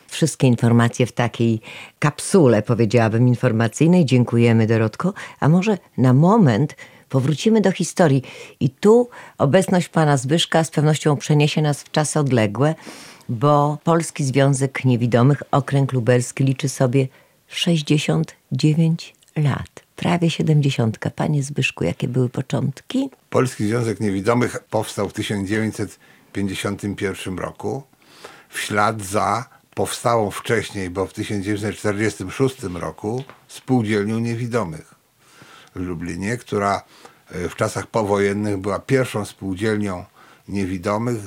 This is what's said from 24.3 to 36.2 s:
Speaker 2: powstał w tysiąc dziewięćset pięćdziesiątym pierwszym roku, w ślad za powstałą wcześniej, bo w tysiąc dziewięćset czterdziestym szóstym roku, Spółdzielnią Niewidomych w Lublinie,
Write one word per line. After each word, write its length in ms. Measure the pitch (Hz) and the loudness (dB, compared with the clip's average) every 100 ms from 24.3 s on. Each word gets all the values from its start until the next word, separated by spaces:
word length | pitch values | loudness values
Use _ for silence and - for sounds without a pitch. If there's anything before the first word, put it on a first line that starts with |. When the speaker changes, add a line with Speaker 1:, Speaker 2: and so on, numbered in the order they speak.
| 123 123 - - | 0 0 -4 -6
Speaker 2:
powstał 400 | 110 104 - 98 | -6 -4 -4 -6
w 40 | |
tysiąc 360 | - - 104 95 | -4 -6 -4 -4
dziewięćset 500 | 107 110 101 95 - _ _ _ | -2 -4 -4 -10 -12 _ _ _
pięćdziesiątym 600 | 98 101 92 104 95 104 95 | -8 -6 -4 -6 -6 -8 -6
pierwszym 440 | 98 90 98 90 | -6 -6 -10 -8
roku, 440 | 82 - 104 131 - _ _ - - - _ | -10 -8 -8 -8 -12 _ _ -20 -20 -20 _
w 100 | - | -10
ślad 420 | - 104 107 110 | -4 0 0 -2
za 440 | 92 104 95 110 - _ _ - | -4 -2 -2 -4 -6 _ _ -6
powstałą 560 | 95 - 120 117 101 | -6 -4 0 0 0
wcześniej, 580 | - - 113 - 101 92 | -4 -4 -2 -2 -8 -8
bo 160 | 92 92 | -6 -6
w 80 | |
tysiąc 320 | - 101 104 95 | -6 -6 -6 -4
dziewięćset 300 | 101 104 87 | -4 -6 -6
czterdziestym 560 | 107 101 110 - 92 | -4 -2 -4 -4 -8
szóstym 460 | - 131 - 98 87 | -2 -2 -2 -10 -8
roku, 460 | 82 - 107 123 143 - _ | -10 -8 -8 -8 -10 -20 _
Spółdzielnią 720 | - - 127 107 107 101 113 | -14 -2 -2 0 -2 -2 -4
Niewidomych 760 | 117 117 120 117 90 78 - _ _ _ _ _ - - - 95 | -4 -6 -4 -4 -4 -8 -18 _ _ _ _ _ -20 -20 -18 -10
w 40 | |
Lublinie, 580 | 90 85 87 87 | -8 -8 -8 -8